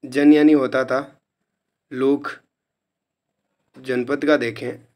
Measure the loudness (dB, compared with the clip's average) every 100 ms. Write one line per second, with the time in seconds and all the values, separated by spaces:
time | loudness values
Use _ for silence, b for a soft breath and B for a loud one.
0 | -6 2 4 6 6 4 0 -4 -4 -6
1 | -6 _ _ _ _ _ _ _ _ -4
2 | -2 -2 -4 -16 _ _ _ _ _ _
3 | _ _ _ _ _ _ _ -20 -8 -6
4 | -4 -4 0 0 -2 -8 -12 -14 _